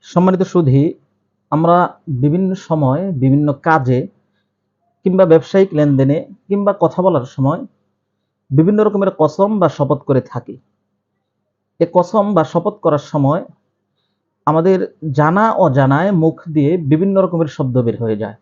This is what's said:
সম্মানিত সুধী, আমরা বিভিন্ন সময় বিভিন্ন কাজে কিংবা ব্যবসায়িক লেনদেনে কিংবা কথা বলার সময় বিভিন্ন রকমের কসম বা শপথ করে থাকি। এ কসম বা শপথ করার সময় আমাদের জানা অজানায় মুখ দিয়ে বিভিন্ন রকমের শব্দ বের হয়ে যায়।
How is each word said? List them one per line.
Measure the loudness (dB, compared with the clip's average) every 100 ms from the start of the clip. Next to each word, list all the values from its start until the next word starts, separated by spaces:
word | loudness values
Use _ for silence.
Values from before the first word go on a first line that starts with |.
সম্মানিত | -4 0 2 2
সুধী, | 0 0 2 2 0 -4 _ _ _ _ _
আমরা | -2 2 2 0 -6 -10
বিভিন্ন | -2 0 0 -2
সময় | -4 -4 -2 0 -2 -4
বিভিন্ন | -2 2 2 0
কাজে | -2 0 0 2 -2 -4 _ _ _ _ _ _ _ _ _ -2
কিংবা | 2 4
ব্যবসায়িক | 4 4 0 0
লেনদেনে | 2 2 2 2 0 -6 -20 _
কিংবা | -2 -2 0
কথা | -2 0
বলার | 0 0 -4
সময় | -4 -4 -4 -10 _ _ _ _ _ _ _ _
বিভিন্ন | 2 2 2
রকমের | 0 0 -2 0
কসম | -2 0 -2 0
বা | -2
শপথ | 0 -2 -2
করে | 0 -2
থাকি। | -2 -14 -14 -20 _ _ _ _ _ _ _ _ _ _ _ _
এ | 0
কসম | 0 0 0 0
বা | 0
শপথ | 0 -2 -4 -4
করার | -2 -2 -4
সময় | -2 0 -2 -6 _ _ _ _ _ _ _ _ _ -2
আমাদের | 0 2 0 -2 _ -6
জানা | 0 0 2 0
অজানায় | 0 0 2 2 2 0
মুখ | 0 0 -2 -6
দিয়ে | -2 0 -2
বিভিন্ন | 0 0 2 0
রকমের | 0 -2 -4
শব্দ | -4 -4 -2
বের | -2 -4
হয়ে | -4 -4
যায়। | -6 -12